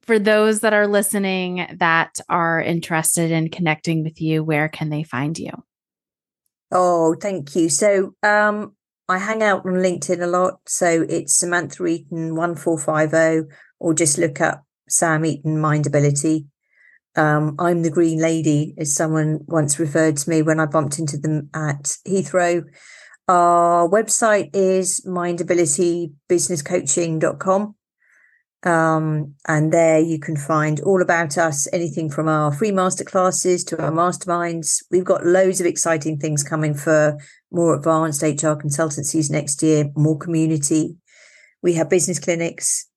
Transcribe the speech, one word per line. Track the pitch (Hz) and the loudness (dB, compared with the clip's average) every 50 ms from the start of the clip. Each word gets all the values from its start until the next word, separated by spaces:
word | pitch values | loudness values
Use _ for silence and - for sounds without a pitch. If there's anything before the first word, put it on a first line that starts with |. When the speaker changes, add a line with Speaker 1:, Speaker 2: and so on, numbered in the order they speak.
| _ | _
Speaker 1:
for | - 226 220 | 0 0 2
those | 202 214 214 214 214 220 220 214 | 2 4 4 4 4 4 2 2
that | - 220 214 | 2 2 4
are | 208 208 202 | 4 2 4
listening | 202 202 202 - - 208 196 190 190 185 185 180 180 180 175 - - 175 | 2 0 0 0 -2 -2 -2 0 -2 -2 -2 -4 -4 -6 -8 -8 -4 -2
that | 180 170 165 165 160 - _ - - _ | 2 2 4 2 2 0 _ -14 -8 _
are | - 180 170 165 165 165 | -2 0 0 0 0 0
interested | - - 170 170 165 - 175 160 156 - - - 170 160 | 0 -2 -2 -4 -4 -2 -4 -2 -2 -2 -2 0 0 0
in | 165 160 160 165 | 0 -2 -2 -4
connecting | 156 - 180 160 151 151 _ - 160 160 156 | -4 -4 -2 -2 -2 -2 _ -2 -2 -2 -2
with | 156 160 - | -4 -6 -6
you, | 160 156 160 156 156 | -4 -2 -2 -2 0
where | 156 156 147 151 156 | 0 0 0 -2 -2
can | - - 156 156 | -4 -6 -6 -6
they | 151 147 156 | -4 -6 -6
find | - - 120 139 147 160 - | -6 -4 -4 -4 -4 -4 -6
you? | - - - - - _ _ _ _ _ _ _ _ _ _ _ _ _ _ _ _ _ _ _ _ _ - | -10 -12 -12 -16 -18 _ _ _ _ _ _ _ _ _ _ _ _ _ _ _ _ _ _ _ _ _ 0
Speaker 2:
Oh, | 185 180 180 175 170 165 160 165 165 | 2 2 2 2 2 2 2 0 0
thank | - 208 190 175 143 143 - | -4 -6 -6 -6 -8 -6 -2
you. | 185 160 165 | 0 0 0
So, | 156 - 214 208 202 196 196 196 - _ - | 2 2 2 2 4 2 0 -2 -6 _ 0
um, | 208 208 208 208 208 208 208 208 208 _ _ _ _ _ _ _ - | 2 2 4 2 2 0 -2 -8 -10 _ _ _ _ _ _ _ -4
I | 185 185 | -4 -4
hang | 196 208 220 220 220 | -2 -4 -2 0 2
out | 214 196 190 - | 2 2 0 0
on | 185 180 | -2 -2
LinkedIn | 185 185 185 180 156 143 - 185 170 175 | 0 0 0 0 -2 -2 -4 -2 -2 -2
a | 175 | -2
lot. | 175 180 180 185 - _ _ | 0 2 0 0 -2 _ _
So | - - - 190 175 165 165 160 - | -8 -4 0 2 2 2 2 0 0
it's | 165 165 - - - | -2 -6 -2 0 0
Samantha | - - 175 175 175 170 - - - 185 | 0 0 0 -2 -2 -2 -4 -8 -4 -2
Eaton | 175 165 165 143 - 175 165 165 160 160 | -2 -2 -2 -4 -10 -8 -6 -6 -4 -4
one | 160 165 175 170 | -2 -2 -2 -4
four | - - 175 165 160 | -2 -2 -2 -2 0
five | - - 156 151 156 156 156 | 0 -2 0 0 0 2 2
oh, | 165 160 160 160 160 160 143 - - - _ _ _ | 2 2 4 2 0 -2 -4 -12 -20 -20 _ _ _
or | - 175 160 | -2 -2 0
just | 156 165 151 - - | 2 2 0 2 0
look | 170 160 143 - | 0 -2 0 -2
up | 175 156 - - _ _ _ _ _ _ | -2 -2 -2 -4 _ _ _ _ _ _
Sam | - - - 165 160 156 160 | -2 0 0 2 2 0 0
Eaton | 160 147 - - 156 156 | -2 -2 -4 -4 -4 -2
Mindability. | 156 156 156 151 151 147 139 139 147 143 147 143 139 - 160 156 156 147 - _ _ _ _ _ _ _ _ _ _ _ _ _ | 0 0 2 2 2 0 2 2 2 2 2 2 0 0 0 0 0 -2 -8 _ _ _ _ _ _ _ _ _ _ _ _ _
Um, | - 156 151 151 151 151 151 143 143 | 0 2 2 2 2 0 -2 -2 -2
I'm | 180 175 175 175 165 | 0 0 0 2 0
the | 165 | 0
Green | 151 180 170 165 160 156 | 2 2 2 2 2 0
Lady, | 160 165 165 160 156 156 151 147 151 160 - - | 0 0 0 0 0 2 2 2 0 -2 -4 -8
as | 160 151 - | -6 -4 -2
someone | - 170 156 156 156 156 156 156 151 151 | -2 0 0 0 0 0 0 -2 -4 -4
once | - 170 165 151 147 - - | -2 0 0 0 0 0 -2
referred | 160 147 143 165 160 156 156 143 | -2 -2 0 2 2 2 0 -2
to | - - | -2 0
me | 165 160 156 | 0 0 2
when | 160 156 156 | 2 2 0
I | 160 | 0
bumped | 151 139 160 151 143 143 - | 0 0 0 -2 0 -4 -6
into | 165 147 151 151 | -6 -6 -6 -6
them | 143 156 156 151 143 147 - | -4 -2 -4 -4 -4 -6 -8
at | 160 156 151 143 143 - - - - _ | -6 -4 -4 -4 -4 -6 -8 -10 -10 _
Heathrow. | - 185 196 185 - - 185 175 175 175 175 160 - _ _ - - - - - - - _ _ | -4 -2 -2 -2 -2 0 0 0 2 0 -2 -4 -8 _ _ -20 -20 -20 -20 -20 -20 -20 _ _
Our | - 185 175 175 175 175 175 170 170 170 175 170 170 | 2 4 4 6 6 6 6 4 4 4 4 4 4
website | 185 214 226 220 - - 247 220 214 202 190 143 - | 4 2 2 0 -2 0 2 2 2 2 0 -2 -2
is | 196 190 185 190 185 185 180 - - - | 0 2 2 2 2 0 -2 -4 -6 -6
mindability | 185 185 180 175 175 175 170 175 170 180 175 175 160 - - 180 175 170 175 170 160 - _ _ _ | -6 -6 -4 -2 -2 -4 -4 -2 0 2 2 2 2 2 0 2 0 0 -2 -4 -8 -10 _ _ _
business | 185 175 175 - 180 160 143 | 0 0 0 0 -4 -4 -4
coaching | - 180 180 - 139 - - 175 170 160 160 | -2 -4 -4 -2 0 -2 -2 0 -2 0 0
dot | 165 156 151 143 | 0 -2 -2 -2
com. | - 190 190 196 214 208 208 _ _ _ _ _ _ _ _ _ _ _ _ _ _ _ _ _ - | -2 0 0 0 0 -4 -10 _ _ _ _ _ _ _ _ _ _ _ _ _ _ _ _ _ -2
Um, | 185 170 160 160 160 160 160 156 156 156 151 151 147 143 _ _ - | 0 2 4 4 2 2 0 0 0 -2 -2 -4 -6 -10 _ _ -2
and | 160 151 151 156 160 | 0 2 2 2 4
there | 170 165 165 160 156 | 4 4 6 6 4
you | 160 165 165 151 | 4 2 0 -4
can | 143 - 160 | -4 -6 -6
find | 147 143 - 160 156 151 156 151 147 - | -6 -4 -2 0 0 0 0 -2 -2 0
all | - 196 190 | 0 2 2
about | 180 175 175 165 170 156 143 180 | 2 2 2 0 0 -2 0 0
us, | 170 165 151 143 - - - | 0 0 0 -2 -4 -4 -2
anything | 185 170 165 139 170 160 156 | -4 -4 -4 -4 -4 -4 -4
from | 143 156 156 160 | -4 -2 0 0
our | 156 156 151 147 143 | 2 2 2 0 0
free | 143 226 214 196 | 0 -2 0 0
masterclasses | 190 185 185 185 185 - - - 196 185 185 180 - - 185 180 175 175 - | 0 0 0 -2 -4 -10 -4 0 2 2 2 0 0 0 0 0 0 -2 -6
to | - 156 151 | -6 -4 -4
our | 151 | -2
masterminds. | 160 160 170 180 180 180 - 185 175 175 175 170 170 165 160 - - - - _ | 0 0 0 0 0 -4 -4 -4 -4 -2 -2 -4 -4 -6 -4 -4 -4 -4 -4 _
We've | - 180 185 | -2 -2 2
got | 185 190 - - | 2 0 0 2
loads | 170 180 185 190 190 190 190 | 2 4 4 4 4 2 0
of | 180 | -2
exciting | 170 156 - - 165 165 160 143 156 156 147 | -2 -2 0 0 0 0 0 -2 -4 -6 -4
things | 143 156 151 147 143 | -4 -4 -2 -2 -4
coming | - 165 156 156 151 147 | -4 -4 -2 -2 -2 -2
for | 143 - 170 156 156 151 147 147 147 - - - _ _ _ | -2 0 2 2 4 4 2 0 -2 -10 -20 -20 _ _ _
more | - 175 170 165 151 | -2 0 2 2 2
advanced | 143 143 165 160 156 160 160 151 - - | 2 2 0 2 2 2 0 -2 0 0
H | 156 147 147 - | -2 -2 0 0
R | 156 151 | -2 -2
consultancies | 147 - 151 143 - 165 156 151 - 135 - - 165 151 139 | -2 -2 -6 -2 -2 -2 -2 -2 -6 -6 -4 -2 -2 -2 0
next | 147 151 147 - - - - | -2 -4 -4 -4 -4 0 2
year, | 156 156 151 147 143 143 | 2 4 2 2 0 0
more | 156 147 156 160 151 | 2 2 2 2 0
community. | - 170 165 160 160 160 160 151 143 - 170 156 156 170 170 _ _ _ _ _ - - _ _ _ _ _ _ - | -2 -4 0 0 2 2 0 0 0 0 0 0 0 -2 -6 _ _ _ _ _ -20 -20 _ _ _ _ _ _ 0
We | 180 175 | 0 2
have | 165 160 143 | 2 2 2
business | 175 185 165 - 175 147 | 2 0 0 0 -4 -6
clinics | - - 170 165 170 165 165 - - - - - - _ _ | -2 -4 -2 -2 -2 -4 -6 -6 -6 -4 -4 -4 -8 _ _